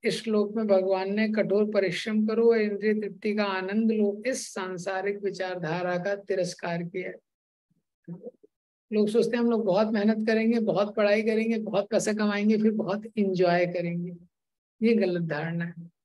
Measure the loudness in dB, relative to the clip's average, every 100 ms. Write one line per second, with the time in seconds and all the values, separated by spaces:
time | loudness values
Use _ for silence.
0 | -2 -4 0 0 0 -2 2 4 4 0
1 | 0 0 0 0 2 2 2 2 0 -2
2 | -2 0 0 4 4 4 2 0 0 0
3 | -2 -6 -4 0 0 -2 -2 0 2 2
4 | 2 0 -4 -4 -6 -8 -6 -6 -6 -4
5 | -2 -4 -6 -4 -6 -4 -4 -2 -2 -2
6 | -2 -4 -4 -2 -2 -4 -6 -4 -4 -6
7 | -10 -12 _ _ _ _ _ _ _ _
8 | -16 -14 -14 -18 _ _ _ _ _ 0
9 | 2 2 2 2 0 0 2 2 2 2
10 | 2 0 0 0 2 0 0 0 0 0
11 | 2 2 2 0 0 -2 -2 -4 0 0
12 | 0 0 0 2 2 4 2 0 -2 -4
13 | -4 -2 0 2 4 4 2 -2 -4 -4
14 | -6 -10 -18 _ _ _ _ _ 2 4
15 | 2 0 -2 -4 -4 -4 -6 -8 -18 _